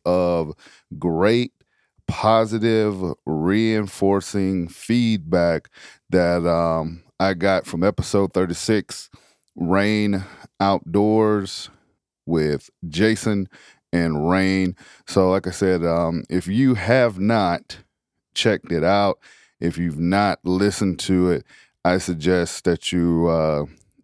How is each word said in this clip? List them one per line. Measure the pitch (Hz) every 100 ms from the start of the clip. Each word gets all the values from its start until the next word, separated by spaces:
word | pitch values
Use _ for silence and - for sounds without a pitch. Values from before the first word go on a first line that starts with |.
| -
of | 90 87 85 78 - - - _ -
great, | 87 80 101 120 120 - _ _ _ _ -
positive, | - 110 113 110 110 113 110 107 95 90 - -
reinforcing | 78 82 104 113 110 101 - 98 98 - 104 95 95 82
feedback | - - 120 117 107 80 87 85 80 - - - - -
that, | 90 87 87 85
um, | 85 85 82 80 85 - -
I | 98
got | 92 98 92 -
from | 82 95
episode | - - 104 98
thirty-six, | 92 92 85 - 107 - - - - _ _ _ -
Rain | 85 95 101 107 104 98 98 - - -
Outdoors | 98 95 - 95 104 110 107 104 95 - - _ _ _ _ _ -
with | 82 76 71 - _ 85
Jason | 78 107 110 113 101 95 - - _ _
and | 85 85 76 80
Rain. | 92 95 95 92 90 - - -
So | 98 92
like | 95 92
I |
said, | - 98 90 85
um, | 85 85 85 -
if | 90 90
you | 107 135
have | 113 90 131 120 92
not | 101 113 92 85 - - _ _ _ _ _
checked | - 117 98 -
it | 82
out, | 80 101 101 - - - _ _
if | 85 82
you've | 87 73
not | 85 98 101 -
listened | 90 92 101 - 101 87
to | - 92 90
it, | 80 - - _ _ -
I | 185
suggest | - 85 76 92 87 - 90
that | 82 -
you, | 90 85 82 85
uh, | 82 80 73 73 - _ _